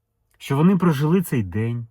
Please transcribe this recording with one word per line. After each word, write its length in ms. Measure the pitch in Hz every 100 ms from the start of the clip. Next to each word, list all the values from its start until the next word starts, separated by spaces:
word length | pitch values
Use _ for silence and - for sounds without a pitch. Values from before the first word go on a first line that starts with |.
| _ _ _ _
що 200 | - 139
вони 200 | 170 196
прожили 440 | 180 139 151 190
цей 220 | 170 135
день. 440 | 92 104 113 120 117